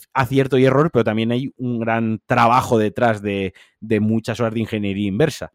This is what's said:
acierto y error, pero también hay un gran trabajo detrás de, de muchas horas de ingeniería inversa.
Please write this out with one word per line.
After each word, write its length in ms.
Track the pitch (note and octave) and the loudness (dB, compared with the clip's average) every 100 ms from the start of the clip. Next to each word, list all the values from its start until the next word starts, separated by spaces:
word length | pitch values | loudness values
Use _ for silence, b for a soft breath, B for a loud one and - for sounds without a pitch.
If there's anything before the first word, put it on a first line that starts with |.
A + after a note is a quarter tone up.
| - | -6
acierto 440 | C3 B2+ C3+ C3+ C3 | -4 0 0 2 4
y 100 | C3 | 4
error, 240 | C3 D#3+ | 4 2
pero 100 | A#2+ | 2
también 300 | A2+ A2 A2+ | 0 0 0
hay 200 | A#2+ C#3 - | -2 -4 -8
un 240 | B2+ A#2 | -6 -4
gran 400 | A2+ A2+ A2+ A2 - | -2 -2 -2 -4 -2
trabajo 520 | A#2+ A#2 B2+ A2 A#2 | 2 4 2 2 0
detrás 440 | G#2+ G#2+ A#2 G#2 | 0 0 0 0
de, 320 | G2+ G2 F#2+ b b b | -4 -4 -4 b b b
de 180 | A2 G#2+ | -2 0
muchas 400 | G#2+ A2+ A2 A2 | 2 0 -2 -4
horas 160 | A2+ | -2
de 60 | A2+ | -2
ingeniería 480 | A2 A2 G#2 G2 G#2 | -4 -4 -2 -2 -2
inversa. 440 | G2+ D3+ - - | 0 -2 -2 -14